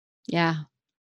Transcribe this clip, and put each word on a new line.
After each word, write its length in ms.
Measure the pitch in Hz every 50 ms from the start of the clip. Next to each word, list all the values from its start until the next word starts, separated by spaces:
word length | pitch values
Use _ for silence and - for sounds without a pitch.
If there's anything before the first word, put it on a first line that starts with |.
| _ _ _ _ _
Yeah. 300 | - - 170 165 165 160 156 147 - _ _ _ _ _ _